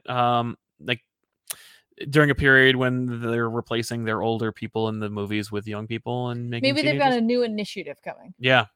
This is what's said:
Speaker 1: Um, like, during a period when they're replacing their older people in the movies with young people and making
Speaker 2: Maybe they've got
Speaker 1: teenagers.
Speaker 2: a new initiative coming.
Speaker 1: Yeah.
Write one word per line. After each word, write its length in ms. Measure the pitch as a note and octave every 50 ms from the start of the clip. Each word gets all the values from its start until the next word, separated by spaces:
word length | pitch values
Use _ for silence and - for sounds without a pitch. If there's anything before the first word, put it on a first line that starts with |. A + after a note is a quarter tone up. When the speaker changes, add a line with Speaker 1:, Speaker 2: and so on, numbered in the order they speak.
| - -
Speaker 1:
Um, 480 | B2+ B2 A#2+ A#2+ A#2+ A#2 A#2+ A#2+ - - _ _ _ _
like, 220 | D2+ B2+ B2+ - _ _ _ _ _ _ _ _ _ - - - - - - _ _ _ _ - - C#3+
during 200 | C#3 D3+ D3+ C#3+
a 60 | C3+
period 400 | - D3 C#3 C3+ C3 C3 C3 C3 B2+
when 440 | B2+ B2+ B2+ B2+ B2+ B2 A#2+ A#2
they're 280 | A#2+ A#2 A#2 A#2 A#2 A2+
replacing 560 | A2+ A#2+ - - A2+ A#2 A2+ - A#2 A#2 A2+
their 160 | A2 A2 G2
older 300 | G2 A2+ A2+ G#2+ A2+ A2
people 360 | - - A2+ G#2 - A2+ A2 A2
in 100 | A2 G#2+
the 100 | G#2+ G#2
movies 420 | G#2 G#2 G2+ G2+ G#2+ G#2+ G2+ G#2+
with 160 | G#2 G2+ G#2 A2
young 180 | G#2 G#2 A2 G#2+
people 420 | A2+ A2+ - A#2+ B2 B2 B2 B2
and 200 | A#2+ A#2+ A#2+ A#2+
making 180 | A#2+ A#2 C4 C4+ C4+
Speaker 2:
Maybe 120 | D4+ C#4
they've 120 | D4+ D4 C#4+
got 100 | C#4 C4
Speaker 1:
teenagers. 120 | B3 A#3+
Speaker 2:
a 40 | A3+
new 180 | A3+ B3 B3 A#3+
initiative 580 | A3+ G#3+ G#3 G3+ - - G3 D#3 C#3+ C#3+ _
coming. 320 | - F3 - - - F#3+ - -
Speaker 1:
Yeah. 260 | B2+ C3 C3 B2 A2 - _